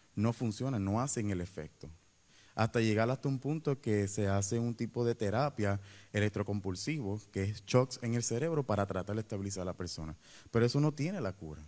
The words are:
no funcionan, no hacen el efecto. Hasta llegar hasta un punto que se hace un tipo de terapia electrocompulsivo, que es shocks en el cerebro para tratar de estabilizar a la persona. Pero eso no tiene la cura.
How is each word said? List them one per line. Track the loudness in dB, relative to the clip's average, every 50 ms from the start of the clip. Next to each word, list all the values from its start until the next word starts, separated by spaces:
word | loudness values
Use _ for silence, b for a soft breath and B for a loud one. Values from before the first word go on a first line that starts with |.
| b b b
no | 0 2 2 2
funcionan, | 0 -2 -4 -2 -2 -4 -2 -2 0 0
no | 2 2 0
hacen | 0 0 -2 -2 -2 -2
el | -2 -2
efecto. | -4 -6 -8 -10 -10 -12 -12 -14 -16 -16 -16 -18 _ _ _ _ _ B B B B B B
Hasta | B 0 2 2 2
llegar | 4 4 4 4 4 2
hasta | 2 0 0 -2
un | -2 0
punto | -2 -2 -2 -2 0 -2 -2 -2
que | 0 2 2 4 2 2
se | 0 0 2 2
hace | 2 2 0 0 0 0
un | 0 0 -2
tipo | -2 -4 -4 -2 0 2
de | 2 2
terapia | 0 0 0 2 2 0 0 0 0 0 0 0 0 B B B B B B
electrocompulsivo, | B 2 2 2 2 0 -2 0 -2 -2 -2 -4 -4 -4 -2 -4 -2 -2 -2 -2 -4 -4 -6 -6
que | -2 0 0
es | 0 -2 -4 -2
shocks | 2 4 4 4 4 0 -4
en | -2 0 0
el | 0 0
cerebro | 0 0 0 0 0 0 0 0
para | 2 2 2 2
tratar | 2 0 -2 -2 -2 -2
de | -4
estabilizar | -4 -4 -4 -4 -4 -4 -4 -4
a | -4
la | -4 -4 -4
persona. | -6 -8 -6 -6 -8 -8 -8 -10 B B B B B B
Pero | 2 2 4
eso | 4 4 4
no | 2 2 2
tiene | 0 -2 -4 -2 -2
la | -4 -4
cura. | -4 -6 -8 -10 -10 -12 -14